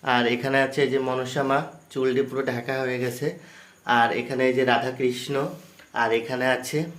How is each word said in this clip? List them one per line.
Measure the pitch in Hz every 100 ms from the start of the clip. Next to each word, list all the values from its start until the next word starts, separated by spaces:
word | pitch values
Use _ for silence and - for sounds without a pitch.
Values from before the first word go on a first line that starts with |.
আর | - 123 120
এখানে | 120 135 135
আছে | 135 135
এই | 135
যে | 131
মনসা | 131 127 123 143
মা, | 135 139 156 - _
চুল | - 131
দিয়ে | 127 135
পুরো | 131
ঢাকা | 131 120 117 131
হয়ে | 131 127
গেছে। | 123 120 147 - - - - _ -
আর | 120 135
এখানে | - 123 131 131
এই | 127
যে |
রাধাকৃষ্ণ, | 123 120 127 127 127 123 - 139 156 - - - -
আর | - 117
এখানে | 113 117 127 127
আছে | 127 - 147 170